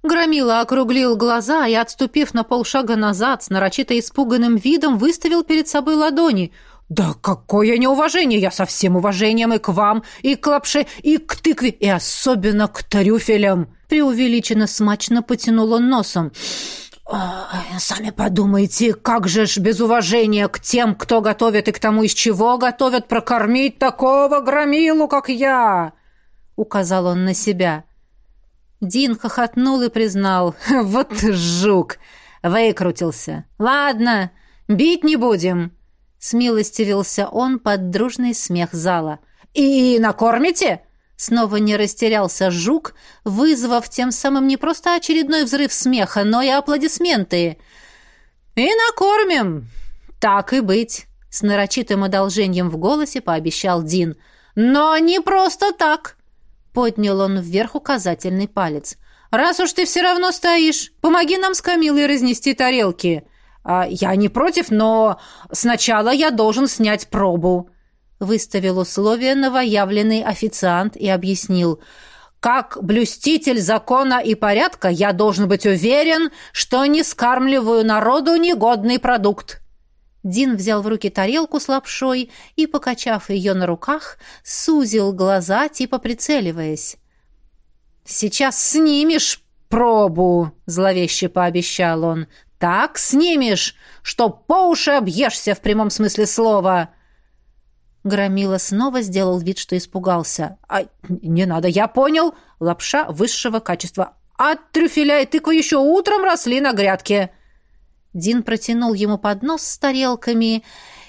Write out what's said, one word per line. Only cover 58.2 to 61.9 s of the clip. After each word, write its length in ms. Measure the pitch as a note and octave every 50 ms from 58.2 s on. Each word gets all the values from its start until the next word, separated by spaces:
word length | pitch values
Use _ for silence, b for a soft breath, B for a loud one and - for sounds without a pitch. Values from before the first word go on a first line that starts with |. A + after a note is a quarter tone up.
| - F#3 F#3 F#3+ G3+
палец. 500 | G#3 - G#3 F#3 E3 D3+ D3 - - - b b b b b b b
"Раз 300 | - A#3 D4 F4 E4+ F4
уж 140 | F#4 D4+ -
ты 120 | - F4+
всё 160 | - - F4
равно 300 | F4+ F4+ F4+ F4 F#4 F4+
стоишь, 600 | F4+ - - F4 E4+ E4+ D#4+ D#4 D4 - - - _ _
помоги 360 | - D#4+ E4 F4+ E4+ D4 F#4
нам 160 | F#4 F#4+ F#4+ F#4
с 80 | -
Камилой 460 | - F4+ F4+ E4+ D#4+ D4+